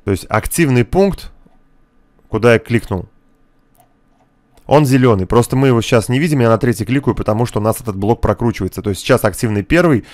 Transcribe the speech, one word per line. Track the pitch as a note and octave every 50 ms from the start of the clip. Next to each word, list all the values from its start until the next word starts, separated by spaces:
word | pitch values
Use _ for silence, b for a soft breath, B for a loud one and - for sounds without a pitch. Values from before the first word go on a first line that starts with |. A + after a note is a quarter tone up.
| -
То | G2+
есть | G2 - - -
активный | G#2+ G#2+ - - - E3+ E3 C3+ B2+ A#2+ A2
пункт, | - - F#3 G3 G3 - - - - - - - _ _ _ _ _ _ _ _ _ _ _ _ _ _ _ _ _
куда | - G#2 G#2+ A#2+ A#2
я | A2
кликнул, | - - A#2 A2 - - G2+ F2 - - _ _ _ _ _ _ _ _ _ _ _ _ _ _ _ _ _ _ _ _ _ _ _ _ _ _ _ _ _ _ _
он | - C3 D#3 D3
зеленый. | B2+ C3+ B2+ B2+ B2 G#2+ F#2+ F#2
Просто | - A2 A#2+ A#2 - B2
мы | C3 C#3
его | C3 A#2+ A#2 -
сейчас | - B2+ A2+ G#2 -
не | B2
видим, | C#3 F3 D#3 D3+ C3
я | A#2 A2+
на | A2+
третий | G#2+ C3+ B2 A2+ A2 G#2+
кликаю, | - C3 C#3+ - B2 -
потому | - - A2 G#2+ A2 B2
что | - - G#2+
у |
нас | G#2 A2 G#2+ -
этот | A#2 A2 F#2+
блок | G2 G2 G#2+ - -
прокручивается. | - G#2+ G2 - A#2 A#2 - - F#2+ F#2 - F#2+
То | F2+ G#2
есть | F#2+ -
сейчас | - - B2+ - -
активный | G#2 F2+ - B2 A2 G#2 G2+
первый, | G2 - D#3 F3 F3 E3 C3 G2+ B B